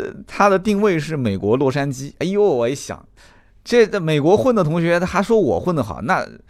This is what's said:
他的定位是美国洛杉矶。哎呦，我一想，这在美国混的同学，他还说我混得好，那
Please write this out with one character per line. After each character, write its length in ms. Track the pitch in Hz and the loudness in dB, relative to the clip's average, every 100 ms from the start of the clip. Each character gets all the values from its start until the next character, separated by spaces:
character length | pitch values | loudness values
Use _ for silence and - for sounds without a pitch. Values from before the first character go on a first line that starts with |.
| - - - | -6 -10 -8
他 220 | - 202 | 0 2
的 100 | 190 | 2
定 220 | 214 202 | 0 0
位 180 | 208 160 | 0 0
是 200 | 147 156 | -4 -4
美 200 | 117 98 | -2 -2
国 200 | 101 131 | 0 0
洛 120 | 135 | 0
杉 220 | 139 143 | 0 -4
矶。 220 | 131 139 - | -6 -10 -8
哎 60 | 170 | -4
呦， 160 | 202 | 0
我 280 | 202 127 117 | 2 2 -2
一 40 | |
想， 320 | 139 - 87 - _ - _ _ _ | -4 -10 -14 -16 _ -20 _ _ _
这 240 | - 240 214 | 0 4 4
在 140 | 208 | 2
美 220 | 160 151 | 0 2
国 160 | 151 202 | 4 4
混 180 | 262 220 | 4 2
的 80 | |
同 160 | 151 170 | 2 0
学， 180 | 165 175 | 0 0
他 80 | 175 | 0
还 160 | 190 | -2
说 160 | 196 226 | 2 2
我 220 | 143 85 | 2 0
混 160 | 170 160 | -2 -2
得 80 | |
好， 180 | 104 62 | -4 -6
那 220 | 127 165 - 57 | -4 -2 -4 -14